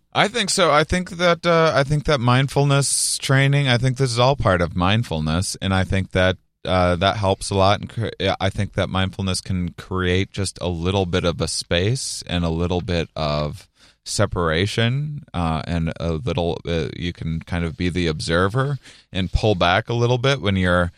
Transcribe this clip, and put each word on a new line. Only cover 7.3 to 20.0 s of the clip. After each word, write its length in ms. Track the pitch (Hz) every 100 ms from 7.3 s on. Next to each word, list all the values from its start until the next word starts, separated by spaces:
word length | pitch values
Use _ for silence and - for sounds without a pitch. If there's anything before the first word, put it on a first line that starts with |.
| 98 -
a 60 |
lot. 240 | 98 95 104
And 100 | -
cre-, 200 | - 101 -
yeah, 160 | 95 -
I 120 | 95
think 220 | - 98
that 160 | - 87
mindfulness 520 | 92 92 - 95 90
can 280 | - 92 87
create 580 | - - 92 90 92 98
just 280 | - 95 -
a 60 | 90
little 400 | 85 87 101 90
bit 160 | 90
of 180 | 85 73
a 60 | 80
space 760 | - - 87 101 135 - - -
and 160 | 87
a 40 | 85
little 320 | 80 87 90
bit 280 | 90 87 76
of 520 | - 76 73 76 - - _ - _
separation, 1200 | - - 101 95 85 80 101 - 117 135 151 147 -
uh, 280 | 85 82 78
and 260 | - 85 82 -
a 140 | 82
little, 460 | 80 87 85 85 - 78
uh, 200 | 85 69
you 160 | - 87
can 280 | - 82 80
kind 240 | - 87
of 100 | 85
be 140 | 69 90
the 180 | 87 82
observer 720 | 78 - 85 95 123 139 135 - - _
and 200 | 95 90
pull 200 | - 110
back 340 | 90 87 95 -
a 40 |
little 240 | 120